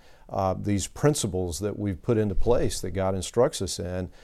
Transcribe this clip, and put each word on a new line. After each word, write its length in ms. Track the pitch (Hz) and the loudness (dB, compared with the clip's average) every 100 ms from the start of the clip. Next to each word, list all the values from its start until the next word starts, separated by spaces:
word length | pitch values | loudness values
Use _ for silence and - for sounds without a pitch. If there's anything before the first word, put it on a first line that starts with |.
| - - - | -20 -20 -8
uh, 260 | 104 95 | -2 -2
these 340 | 95 101 101 - | -2 -2 -2 -2
principles 720 | - 147 151 110 92 90 78 | 0 2 2 -2 -2 -4 -4
that 180 | 104 104 | -6 -4
we've 240 | 101 92 | -4 -4
put 160 | - 110 | 0 2
into 160 | 107 | 2
place 460 | 92 110 131 131 - | 4 4 4 2 -2
that 100 | 95 | -4
God 240 | 90 95 | -2 0
instructs 480 | 98 - 120 143 - | -2 -2 2 2 2
us 160 | 92 - | -6 -4
in. 320 | 90 90 92 - | -4 -4 -6 -10